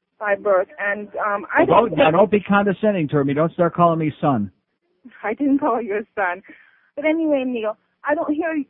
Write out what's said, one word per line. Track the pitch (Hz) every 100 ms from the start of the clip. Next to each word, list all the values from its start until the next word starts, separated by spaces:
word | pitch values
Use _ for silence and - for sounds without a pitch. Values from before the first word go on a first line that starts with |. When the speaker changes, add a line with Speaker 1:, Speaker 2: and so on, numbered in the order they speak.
| _ -
Speaker 1:
by | 208 196
birth, | 202 185 196 202
and, | 202 208 202 -
um, | 208 202 -
I | 269
Speaker 2:
Well, | 339 180
Speaker 1:
don't | 226
Speaker 2:
don't, | 156
now, | 160
don't | 170 202
be | 208
condescending | 190 202 202 175 214 190 147
to | 147
me. | 139
Don't | 143 165
start | - 170
calling | 175 170 165
me | 156 -
son. | 151 120 101 - _ _ _ _ 233 -
Speaker 1:
I | 208
didn't | - 277 277
call | 277 226
you | 233 208
a | 220
son. | 208 185 185 - - _ _ _ -
But |
anyway, | 311 320 311 277 262
Neil, | 240 214 220 _ _ 269
I |
don't | 302 302
hear | 302 339 311